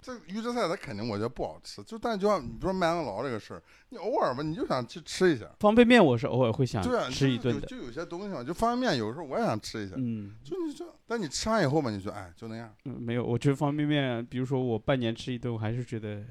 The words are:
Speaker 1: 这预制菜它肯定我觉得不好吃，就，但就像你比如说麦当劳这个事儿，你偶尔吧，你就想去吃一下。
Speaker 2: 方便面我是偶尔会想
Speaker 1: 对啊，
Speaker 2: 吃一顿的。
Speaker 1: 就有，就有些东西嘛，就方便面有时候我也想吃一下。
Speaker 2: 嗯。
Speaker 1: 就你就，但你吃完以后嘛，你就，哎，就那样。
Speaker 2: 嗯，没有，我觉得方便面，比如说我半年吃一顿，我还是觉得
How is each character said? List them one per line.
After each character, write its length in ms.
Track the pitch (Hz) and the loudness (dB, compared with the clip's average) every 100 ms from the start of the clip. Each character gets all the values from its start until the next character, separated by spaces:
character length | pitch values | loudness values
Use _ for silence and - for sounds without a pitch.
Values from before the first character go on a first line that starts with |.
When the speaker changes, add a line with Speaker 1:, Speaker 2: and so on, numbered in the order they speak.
Speaker 1:
这 100 | - 240 170 | -14 -14 -10
预 160 | 202 | -6
制 100 | 233 | -4
菜 160 | 240 180 | 0 0
它 80 | 180 | -2
肯 220 | - 101 | -6 -6
定 100 | 117 | -4
我 80 | 104 | -2
觉 60 | |
得 80 | 117 | -2
不 160 | - 131 | -4 -8
好 140 | 87 | -8
吃， 200 | - - | -16 -16
就， 120 | - 226 | -14 -6
但 220 | 240 214 | -4 0
就 100 | 202 | 2
像 160 | 196 | 0
你 40 | 120 | -2
比 80 | 214 | -6
如 100 | 160 | -4
说 20 | |
麦 140 | 190 165 | 0 0
当 160 | 170 | 0
劳 180 | 135 98 | -2 -4
这 80 | 135 | -4
个 100 | 110 | -6
事 140 | - | -8
儿， 80 | 90 - - - | -16 -16 -20 -18
你 100 | 226 | -10
偶 180 | 185 302 | -4 0
尔 160 | 175 | 0
吧， 80 | 127 | 0
你 140 | 156 170 | -4 -4
就 100 | 320 | -2
想 220 | 135 120 | -2 -4
去 120 | 175 | -10
吃 300 | - - 185 | -8 2 4
一 60 | 131 | 4
下。 80 | - - | -2 2
Speaker 2:
方 160 | 208 226 | 6 8
便 120 | 233 | 10
面 160 | 247 | 10
我 140 | 165 120 | 10 6
是 80 | 123 | 2
偶 180 | 123 | 2
尔 80 | 120 | 4
会 140 | 110 127 | 4 0
想 160 | 113 | 0
Speaker 1:
对 160 | 240 240 | 0 0
啊， 100 | 135 | -2
Speaker 2:
吃 220 | 131 135 | 2 4
一 80 | 120 | 4
顿 160 | 123 110 | 2 0
的。 60 | - | -2
Speaker 1:
就 100 | - | -10
有， 60 | |
就 40 | 123 | -12
有 40 | |
些 120 | 123 | -10
东 200 | 170 170 | -8 -8
西 60 | 202 | -8
嘛， 140 | 160 | -8
就 80 | 123 | -6
方 280 | 170 233 240 | -2 0 2
便 100 | 254 | 2
面 80 | 139 | 2
有 160 | 107 | 0
时 60 | 135 | -4
候 60 | 147 | -4
我 120 | 170 | -2
也 80 | 214 | 0
想 140 | 107 | 0
吃 260 | - 113 101 | -4 -6 -6
一 20 | |
下。 60 | 110 | -4
Speaker 2:
嗯。 380 | 123 110 101 107 | -4 -4 -8 -14
Speaker 1:
就 140 | 127 381 320 | -10 -6 -6
你 80 | |
就， 140 | 285 339 - - | -8 -14 -14 -6
但 160 | 233 | -4
你 60 | 160 | -4
吃 220 | - 220 | -4 0
完 120 | 220 | 4
以 60 | 147 | 4
后 120 | 156 | 2
嘛， 120 | 127 | 0
你 100 | 101 | -2
就， 80 | 98 | -6
哎， 240 | 95 92 - | -10 -12 -14
就 120 | 113 | -12
那 80 | 113 | -12
样。 180 | 117 107 - | -14 -14 -12
Speaker 2:
嗯， 120 | 123 | -8
没 140 | 117 | -4
有， 100 | 120 | -2
我 140 | 113 120 | 0 0
觉 100 | 143 | 2
得 60 | 135 | 2
方 200 | 143 151 | 0 0
便 120 | 147 | 0
面， 380 | 151 135 117 120 | 2 0 -2 -6
比 140 | 127 | -6
如 60 | 127 | -2
说 140 | 135 | -2
我 200 | 127 110 | 0 -2
半 200 | - 135 | 0 0
年 160 | 113 113 | 0 -4
吃 160 | - | -6
一 60 | 120 | -6
顿， 160 | 120 | -4
我 60 | 110 | -4
还 120 | 107 | -2
是 140 | 120 120 | -4 -4
觉 140 | 113 | -6
得 240 | 107 104 113 | -6 -10 -12